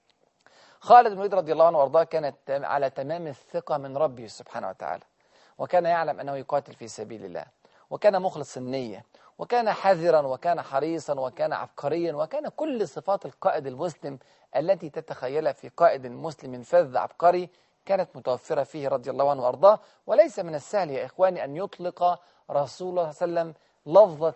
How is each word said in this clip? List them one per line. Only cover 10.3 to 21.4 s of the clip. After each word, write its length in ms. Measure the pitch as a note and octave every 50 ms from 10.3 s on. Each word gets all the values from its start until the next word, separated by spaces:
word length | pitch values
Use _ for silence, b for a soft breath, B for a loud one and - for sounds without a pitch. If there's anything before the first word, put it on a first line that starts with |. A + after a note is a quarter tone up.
| C3 B2 - E3+ E3+ D#3
حريصا، 600 | C3 - C#3 C3+ D3 D#3+ E3 D#3+ - - C#3+ C3+
وكان 320 | C3 B2+ - - D#3 D#3 D3
عبقريا، 640 | F#2 A2 - _ - - C#3+ D3+ E3+ E3+ E3 D3
وكان 340 | C#3+ D#3 D#3 - D4 D4+ A3+
كل 400 | - - - D#4 C4+ A#3 G3+ D#3+
صفات 380 | - D#3 - - G3+ F#3+ -
القائد 400 | D#3+ - _ - F#3+ - D#3+ C#3
المسلم 520 | C3+ B2+ B2+ D#3+ F3 D#3 - - D3 C#3 B2 b b b b b b -
التي 340 | C#3 D3 F3 G3 - F3+ D3+
تتخيلها 640 | - E3 D#3 - D3+ - - B2+ C#3 D3+ D#3 D3 C3
في 160 | - - A#2
قائد 380 | - - E3+ E3 G#2 C3+ B2+
مسلم 560 | B2 A#2+ C3 C#3+ D#3+ C#3+ - - C3+ B2+ B2 A#2+
فذ 340 | - - F3 E3+ C3+ B2+
عبقري 540 | A#2+ - - - - - F3 F3 F3+ F3+ E3+ _ _ _ _ _ _ _
كانت 320 | - F#3+ F#3+ F3+ - -
متوفرة 460 | C#3+ A2+ C3+ B2 A#2+ - - D#3+ D3 C3+
فيه 260 | - - D#3 C#3 C3+
رضي 220 | C3 B2+ A#2+ C3
الله 200 | B2 C3 C#3 C#3+
عنه 120 | C#3+ C3+ B2
وأرضاه. 380 | B2 B2 B2+ D#3 G3 G#3+ G#3 b b b b _
وليس 320 | - G#3 C4 D#4+ D#4 G#3+ G#3
من 160 | F#3 E3+ D#3+
السهل 360 | D3 - - - G#3 F3+ D3+
يا 140 | C3+ B2+ A2+
إخواني 400 | B2+ - - F#3 F#3+ F3+ D#3+